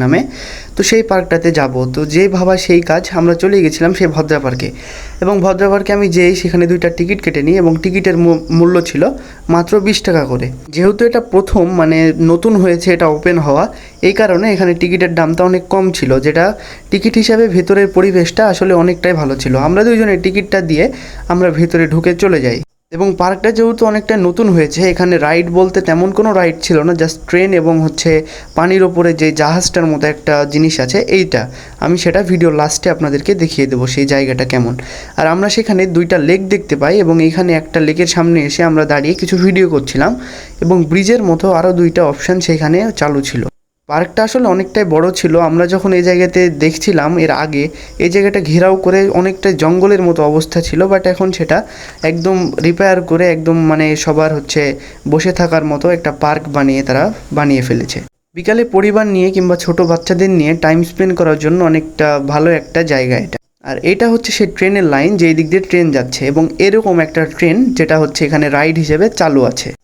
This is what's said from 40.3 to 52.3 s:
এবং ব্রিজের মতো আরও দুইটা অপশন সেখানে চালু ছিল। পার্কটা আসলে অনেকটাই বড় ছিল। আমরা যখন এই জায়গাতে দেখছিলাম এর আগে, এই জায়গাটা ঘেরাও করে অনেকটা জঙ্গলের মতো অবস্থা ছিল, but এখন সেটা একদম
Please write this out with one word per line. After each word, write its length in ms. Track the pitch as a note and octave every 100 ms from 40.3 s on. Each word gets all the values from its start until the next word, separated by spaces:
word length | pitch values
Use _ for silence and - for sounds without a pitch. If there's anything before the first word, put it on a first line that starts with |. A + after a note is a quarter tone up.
| - - -
এবং 120 | E3 F3+ D3+
ব্রিজের 320 | F3 F#3+ A#3+ G3
মতো 160 | D#3+ G3 E3+
আরও 120 | F3+ F3
দুইটা 220 | E3+ E3+ D#3
অপশন 260 | C#3 - F#3 E3+
সেখানে 320 | D#3+ D3+ F3 A3 -
চালু 200 | D3+ C#3+ C#3
ছিল। 140 | A#2+ - - _ _ -
পার্কটা 300 | D3+ F3 A3+ A3
আসলে 180 | B3+ A#3+
অনেকটাই 320 | F#3 F#3+ G#3+ F#3
বড় 120 | D#3 F3 F3+
ছিল। 140 | E3+ E3 E3
আমরা 160 | E3 F3
যখন 160 | F#3 F#3+ F#3
এই 60 | F3
জায়গাতে 320 | F3+ F3+ F#3 F3+ D3
দেখছিলাম 460 | D#3 D#3 - E3+ D3 F3
এর 80 | D#3+ C3
আগে, 200 | D#3 C#3+ D3+ - - -
এই 60 | E3+
জায়গাটা 260 | F#3+ G3+ G3+ D#3
ঘেরাও 240 | E3 F#3 F#3+
করে 160 | F#3 F#3+ G3 F3
অনেকটা 280 | F#3+ F#3+ G3 D#3+
জঙ্গলের 400 | D#3+ F3+ G3 G3 F3
মতো 120 | E3 D3+
অবস্থা 280 | D#3 D#3+ F3 E3
ছিল, 120 | D#3 F#3+
but 120 | F#3+ F#3
এখন 160 | F3+ F#3+ F3+
সেটা 200 | D#3+ F3 A3 - - - D#3+
একদম 260 | E3+ F3+